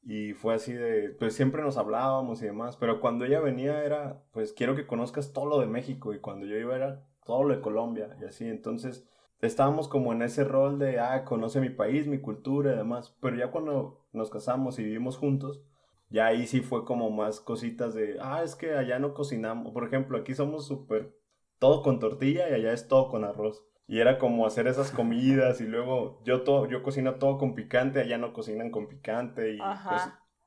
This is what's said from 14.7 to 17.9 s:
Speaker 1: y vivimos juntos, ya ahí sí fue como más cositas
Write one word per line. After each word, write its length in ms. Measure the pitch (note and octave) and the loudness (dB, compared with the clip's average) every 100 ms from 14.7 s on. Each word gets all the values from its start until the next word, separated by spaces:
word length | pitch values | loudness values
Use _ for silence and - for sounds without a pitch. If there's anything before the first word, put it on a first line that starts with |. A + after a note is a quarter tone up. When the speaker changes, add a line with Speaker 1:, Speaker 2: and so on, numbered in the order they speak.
| A#2 | -2
Speaker 1:
y 60 | |
vivimos 340 | G#2+ A2 B2+ B2+ | -4 -2 -4 -2
juntos, 460 | C#3+ C#3 C#3 C#3+ _ _ _ _ _ | 2 2 0 -10 _ _ _ _ _
ya 180 | G#2+ A2+ | 2 4
ahí 180 | A2+ A#2+ | 4 2
sí 160 | C3 | 0
fue 240 | A#2+ A#2 A2 | 0 -4 -2
como 240 | A#2+ A2+ | -2 0
más 300 | G#2+ G#2+ G#2+ | 0 -2 -4
cositas 560 | - A2+ A#2 A2+ A#2+ | -6 -6 -6 -4 -4